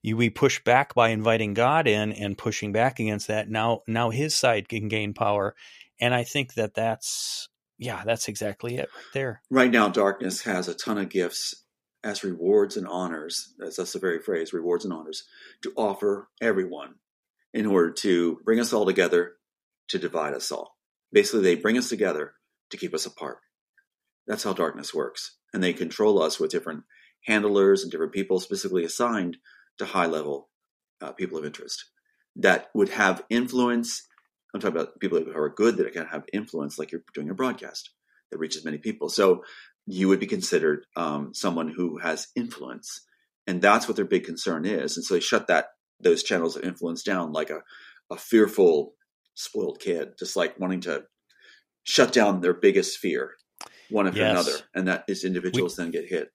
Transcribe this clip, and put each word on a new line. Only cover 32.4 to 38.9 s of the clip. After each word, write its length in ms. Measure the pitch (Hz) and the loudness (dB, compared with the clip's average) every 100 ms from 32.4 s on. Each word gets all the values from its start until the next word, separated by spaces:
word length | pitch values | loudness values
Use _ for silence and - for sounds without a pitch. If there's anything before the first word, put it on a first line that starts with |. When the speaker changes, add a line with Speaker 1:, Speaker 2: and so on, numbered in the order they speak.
| 98 90 - | 4 4 0
Speaker 2:
would 140 | - 98 | 0 0
have 340 | - 101 92 - | 4 2 2 0
influence. 800 | 113 127 127 123 120 120 - - _ _ _ _ | -2 0 2 2 2 -2 -6 -12 _ _ _ _
I'm 60 | 107 | -4
talking 160 | 104 82 | -2 -2
about 220 | 80 - | -4 -4
people 200 | 95 85 | -2 -2
who 160 | - 80 | -2 -4
are 140 | 76 | -4
good 260 | - 110 101 | 2 2 4
that 160 | - | -2
can 140 | 85 80 | -2 -8
have 180 | 80 - | -10 -6
influence, 460 | 101 107 85 71 - | -8 -6 -8 -8 -8
like 120 | 76 | -10
you're 120 | 76 - | -10 -12
doing 140 | - 76 | -10 -8
a 40 | |
broadcast 560 | 95 131 117 - - - _ _ _ _ | -4 -4 -4 -12 -14 -16 _ _ _ _
that 80 | 80 | -8
reaches 260 | 80 76 | -6 -6
many 140 | 80 76 | -8 -8
people. 300 | 110 | -6